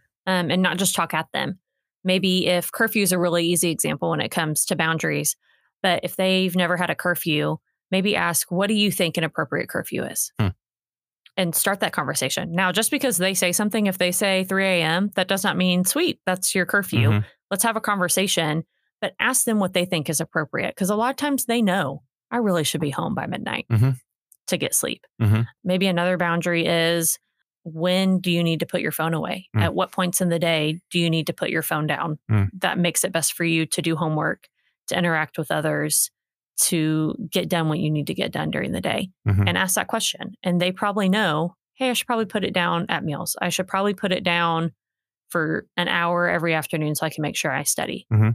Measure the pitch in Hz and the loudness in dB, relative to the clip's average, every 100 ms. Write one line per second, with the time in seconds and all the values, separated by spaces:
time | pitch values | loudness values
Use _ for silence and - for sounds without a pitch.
0 | _ _ - 185 165 139 139 180 190 - | _ _ -2 0 2 2 2 2 0 0
1 | 165 160 160 - 135 185 _ _ _ _ | -2 -2 -4 -4 -4 -6 _ _ _ _
2 | 185 185 190 185 170 180 - - 226 220 | 0 2 2 2 2 0 -2 -2 0 2
3 | 190 180 175 170 170 175 175 160 151 147 | 0 2 2 2 2 2 0 0 -4 -2
4 | 170 160 107 - 156 147 - 165 160 160 | -2 -2 -2 -2 -2 -2 -2 0 0 0
5 | 160 147 151 - _ _ _ _ 190 170 | -2 -2 -2 -6 _ _ _ _ 0 0
6 | - - 190 185 185 180 175 175 180 - | -2 -2 2 2 2 2 2 0 -2 -2
7 | 180 170 170 151 151 160 _ _ _ 190 | -2 -2 -2 0 0 -4 _ _ _ -2
8 | 196 - 170 165 - 180 202 214 208 180 | 0 0 0 -2 -2 0 2 2 2 2
9 | 170 165 160 - 156 - - - - - | 0 0 -2 -2 -4 -4 -4 -6 -4 -6
10 | - - - - 101 - _ _ _ _ | -4 -6 -4 -2 -2 -2 _ _ _ _
11 | _ _ _ - 175 - 208 196 190 - | _ _ _ -4 -2 0 0 0 -2 -2
12 | 135 - 135 - 165 170 185 175 220 294 | -2 -2 -2 -2 -2 0 2 2 0 0
13 | 269 170 185 190 180 175 214 226 208 185 | 0 2 0 2 0 2 0 2 0 2
14 | 180 180 202 190 185 190 190 180 160 170 | 0 2 2 2 2 2 2 2 2 2
15 | 202 - 185 196 196 156 185 180 185 294 | 0 0 0 0 0 2 4 2 2 2
16 | 349 - - 185 - 190 170 202 190 - | 0 0 -4 -2 0 0 0 0 0 2
17 | 110 104 104 _ - 196 233 220 214 202 | 4 2 0 _ -6 -2 0 0 0 0
18 | 175 190 196 - 156 156 - _ _ _ | 2 2 2 2 2 0 -4 _ _ _
19 | 196 - 220 262 - 214 185 185 180 170 | -8 0 0 2 0 0 0 0 0 -2
20 | 147 156 165 165 151 147 - - 185 208 | -2 -4 -4 -4 -4 -4 -4 -2 0 0
21 | 240 269 294 277 - 233 208 190 139 147 | 0 -2 -2 -2 0 0 2 2 -2 -6
22 | - _ - 240 214 175 147 160 147 139 | -14 _ -6 -2 2 2 0 -2 -2 -2
23 | 165 - - - - - - 110 127 131 | -4 -4 -6 -6 -6 -6 0 2 2 0
24 | _ _ _ _ - 185 - - - - | _ _ _ _ -6 -4 -2 -2 -2 -6
25 | _ - 110 110 120 - 180 185 190 175 | _ 0 2 4 0 -4 -2 0 2 2
26 | 180 180 175 170 175 170 165 170 165 170 | 2 2 0 0 0 0 2 2 2 2
27 | 165 - _ _ _ _ 170 160 180 185 | 0 -4 _ _ _ _ -12 -4 0 2
28 | 190 185 185 170 170 160 160 180 160 - | 4 2 2 2 2 0 -2 -4 -4 -2
29 | 160 160 - 185 - - 170 175 185 - | -2 -2 -4 -6 -4 0 2 0 -2 -2
30 | 180 - 180 170 165 160 151 165 - 180 | -2 0 0 2 2 2 0 -4 -4 0
31 | 170 160 156 165 - 160 - 156 151 147 | 2 2 -2 -4 -2 -2 -2 -2 -2 -2
32 | 165 156 - 107 98 - 180 170 175 - | -4 -6 0 2 2 0 0 2 0 0
33 | 190 170 156 - 170 165 156 - 165 160 | -2 0 -2 -2 0 0 0 -2 -2 0
34 | 160 156 156 - - _ _ _ - 180 | 0 0 -2 -4 -12 _ _ _ -4 0
35 | 175 160 151 - 156 156 156 151 151 - | 2 0 -2 -4 -2 -2 0 -2 0 0
36 | - _ _ _ _ - - 170 156 156 | -2 _ _ _ _ -4 0 2 2 2
37 | 156 - 190 185 165 175 160 151 151 151 | 0 -4 -4 -4 -2 0 0 0 0 -2
38 | 147 - - - 156 - - - 185 - | -2 -4 -4 -4 -4 -4 -4 -2 -2 -2
39 | 185 - - 95 101 180 185 196 190 226 | -4 -4 0 2 2 2 2 0 -2 -2
40 | - - - 202 185 175 180 185 208 202 | -2 -4 -10 -6 0 2 0 0 -2 0
41 | 190 202 196 151 175 - _ - 262 233 | 2 2 2 2 -2 -6 _ -4 -2 -2
42 | - 233 220 214 185 180 175 170 - 165 | -2 -2 -2 -2 0 0 0 0 0 -2
43 | 160 143 165 - 175 165 185 196 202 190 | -2 -4 -6 -4 -2 -2 -2 0 0 0
44 | 202 180 180 170 170 165 165 - _ _ | -2 0 0 2 2 0 -2 -6 _ _
45 | _ _ - 175 156 160 - - 170 175 | _ _ -6 -2 0 -2 -4 -4 0 0
46 | 170 175 175 170 165 160 151 160 151 151 | 0 0 0 0 0 0 -2 -2 -2 -2
47 | 160 - 151 - 156 135 147 - - - | -4 -2 -4 -2 -2 -2 -2 -2 -4 -6
48 | - 107 107 | 0 4 4